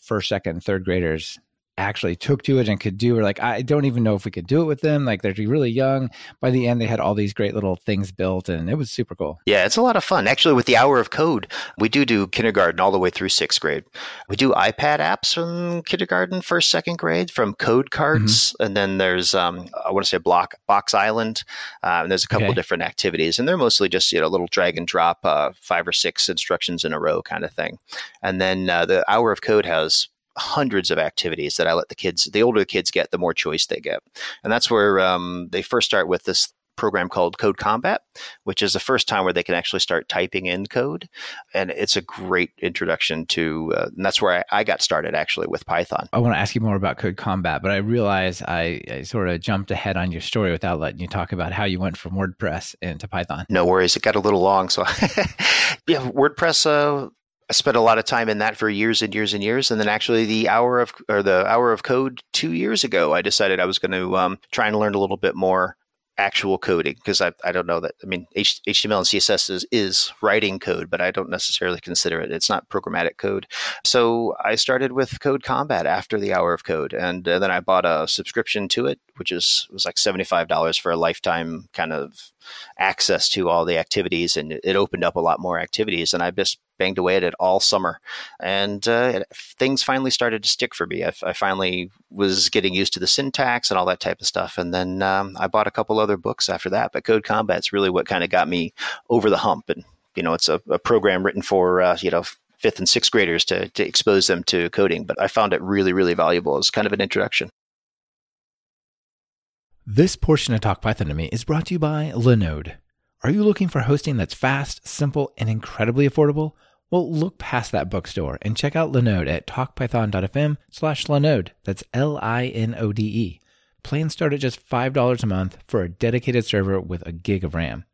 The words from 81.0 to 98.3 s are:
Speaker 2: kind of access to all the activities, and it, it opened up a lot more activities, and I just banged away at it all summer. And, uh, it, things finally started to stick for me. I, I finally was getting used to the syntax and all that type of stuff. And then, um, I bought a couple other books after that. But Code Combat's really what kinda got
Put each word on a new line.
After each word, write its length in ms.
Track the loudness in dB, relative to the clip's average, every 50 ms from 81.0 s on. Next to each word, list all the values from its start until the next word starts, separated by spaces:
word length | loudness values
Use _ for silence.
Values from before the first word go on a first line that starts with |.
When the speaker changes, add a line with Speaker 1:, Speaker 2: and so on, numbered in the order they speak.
| 2 0 0 -2 -2 -2 -2 -2 -2 -6 -8 -10 -12 -10 -8
Speaker 2:
kind 200 | -6 -6 -4 -4
of 400 | -6 -6 -8 -12 -18 -20 -20 _ _ _ -20 -20 -20 -20 -16 -6 -2
access 500 | -2 -2 0 0 0 0 2 2 2 0
to 180 | 0 0 0 2
all 160 | 2 2 2
the 140 | 2 0 0
activities, 580 | -2 -2 -2 -2 -2 0 -2 -2 0 0 0
and 160 | -2 -4 -6 -8
it, 80 | -6 -2
it 120 | 0 2
opened 280 | 2 2 0 0 -2 -2
up 100 | -2 0
a 40 | 0
lot 180 | 2 0 0 0
more 200 | -2 -4 -4 -4
activities, 520 | -4 -4 -4 -4 -2 -2 -2 -2 -2 -2 -2
and 100 | 0 -2
I 100 | -2 -2
just 260 | -2 -2 -2 -4 -6 _ _ _ -4
banged 180 | -2 -2 0
away 200 | 0 2 2 2
at 80 | 2 2
it 100 | 0 0 0
all 180 | 2 2 2 4
summer. 420 | 4 2 2 2 0 -2 -4 -6 _ -16 -14 -14 -14 -16 -14 -10
And, 460 | -6 -4 -2 -2 -2 -2 -4 -2 -2
uh, 240 | 0 2 2 2 2 0
it, 100 | -2 -4 -8 -10
things 480 | -16 -18 -16 -4 -2 0 0 0 0 0
finally 300 | 0 0 0 0 0 0
started 320 | 0 0 0 -2 -2 -2
to 40 | -2
stick 280 | -2 -2 -2 -4 -4
for 100 | -6 -6
me. 180 | -4 -4 -4 -4
I, 80 | -4 -4 -4 -6
I 80 | -6 -4
finally 580 | -2 -2 -2 0 0 -2 -2 -2 -4 -6 -8 -12 _ _ _
was 400 | -4 -2 0 0 2 2 0 0
getting 240 | 0 0 0 0 0
used 200 | 0 0 0 -2
to 60 | -2
the 80 | 0 0
syntax 600 | 0 0 0 -2 -2 -2 0 0 0 0 -2 0
and 60 | 0
all 100 | 2 2
that 120 | 2 0 -2
type 220 | -2 -4 -4 -4
of 80 | -4 -4
stuff. 300 | -2 -2 -4 -4 -4 -4
And 140 | -4 -2 -2
then, 300 | -2 -2 -2 -2 -2 0
um, 340 | 0 0 0 -2 -4 -4 -6
I 80 | -4 0
bought 180 | 2 2 2
a 60 | 2 0
couple 260 | -2 -2 0 2 2
other 180 | 2 2 0
books 320 | 0 -2 -4 -4 -4 -4 -4
after 220 | -4 -4 -4 -2
that. 220 | 0 0 0 -2 -2
But 100 | -4 0
Code 220 | 2 2 2 2
Combat's 480 | 0 0 0 2 2 0 0 0 -2 0
really 180 | 2 2 2
what 160 | 2 0 0
kinda 220 | 0 0 -2 0
got 180 | 2